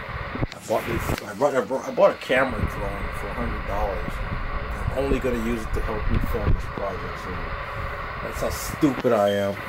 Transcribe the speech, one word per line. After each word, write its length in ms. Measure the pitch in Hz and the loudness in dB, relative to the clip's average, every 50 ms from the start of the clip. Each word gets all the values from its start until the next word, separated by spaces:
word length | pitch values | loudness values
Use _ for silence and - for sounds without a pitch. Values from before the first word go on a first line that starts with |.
| - - - - - - - | -8 -8 -8 -6 -6 -6 -4
I 340 | - - - - - - | -4 -4 -4 -4 -6 -2
bought 180 | - 110 - - | 0 0 0 0
this, 340 | 113 - - - - - - | 0 -4 -2 -2 -2 -2 -2
I 120 | - - - | -4 -6 -2
bought, 200 | 98 135 147 135 | 2 2 2 4
I 60 | 127 | 2
bought, 260 | 104 - 131 - - | 0 0 -2 -4 -4
I 40 | 135 | -2
bought 200 | 123 123 196 180 | 4 6 6 6
a 40 | - | 6
camera 440 | - - - 135 127 135 127 120 - | 4 0 2 2 4 4 2 0 0
drone 480 | - - - - 104 101 101 - - - - - | -2 -2 -2 -2 -4 -4 -4 -4 -4 -6 -4 -6
for 80 | - | -6
a 60 | - - | -6 -4
hundred 340 | - - - - - - | -4 -4 -2 -4 -4 -4
dollars. 460 | - 98 104 107 101 92 87 - - - - - - - - - - - - - - - - - - | -2 -2 0 0 0 0 -2 -4 -4 -4 -4 -4 -4 -4 -2 -2 -2 -2 -4 -4 -4 -4 -4 -2 0
I'm 140 | - 131 139 | 0 2 2
only 140 | 135 135 123 | 2 2 2
gonna 260 | 120 127 120 120 110 | 2 2 0 0 0
use 160 | 117 120 113 | 0 0 -2
it 120 | - - - | -2 -2 0
to 60 | - | 0
help 300 | - - 110 110 110 - | 0 0 -2 0 2 2
me 60 | - - - - | 2 4 2 2
film 200 | - 113 - - - | 0 2 4 4 4
this 100 | - - | 4 2
project, 560 | - - - - - - - - - - - - | 0 -4 -4 -4 -4 -4 -4 -6 -6 -6 -6 -6
so 60 | - - - - - - - - - - - - - - - - - - - - | -6 -6 -4 -4 -4 -6 -6 -6 -6 -6 -6 -4 -4 -6 -6 -6 -6 -6 -6 -6
that's 180 | - - - | -6 -4 -4
how 80 | - 113 | -2 -2
stupid 640 | - - - - - - 156 143 123 - - 127 120 | -2 -2 -4 -4 0 2 4 4 4 4 4 6 6
I 160 | 107 101 101 | 6 6 6
am. 260 | 101 101 98 98 98 101 - | 4 4 2 0 0 -2 -4